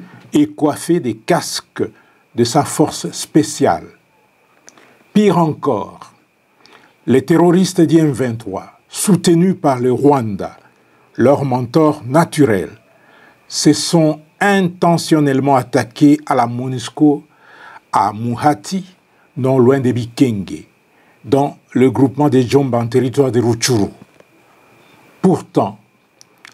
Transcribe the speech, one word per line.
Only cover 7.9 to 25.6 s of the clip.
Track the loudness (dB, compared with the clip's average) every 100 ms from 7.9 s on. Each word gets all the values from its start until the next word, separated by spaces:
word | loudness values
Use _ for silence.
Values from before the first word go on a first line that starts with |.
| 4
M | 2
vingt-trois, | 0 -4 -6 -10 -12 -12 _ _
soutenus | -6 0 2 2 2 2 0
par | -2 0
le | 0
Rwanda, | 2 2 2 0 -6 -10 -14 _ _ _ _ _ 0
leur | 2 2 0
mentor | -4 -2 2 2 0 -2
naturel, | 0 0 0 2 0 -4 -14 _ _ _ _ _ _ _
se | -2 0
sont | 0 0 0 0 -2 _ _
intentionnellement | 0 0 -2 -2 0 0 0 0 2 0 2 0
attaqués | 0 -4 -4 2 4 4 0
à | -2
la | -2
monusco | -4 -8 -8 -10 0 0 0 -6 _ _ -20 -20 -20 _ -2
à | -2
Muhati, | -4 -6 -2 -2 -2 -4 -8 -8 _ _ _ _ -6
non | 0 2
loin | 4 4
de | 0
Bikenge, | -2 -6 -2 0 0 -8 -14 -16 _ _ _ _ _
dans | -2 0 0 -6 _
le | 0 2
groupement | 2 0 0 0
des | 2
Djomba | 2 0 0 -2
en | -2
territoire | -2 0 0 0
de | 0
Rutshuru. | 0 -2 0 0 -2 -6 -20 _ _ _ _ _ _ _ _ _ _ _
Pourtant, | 0 0 -2 -4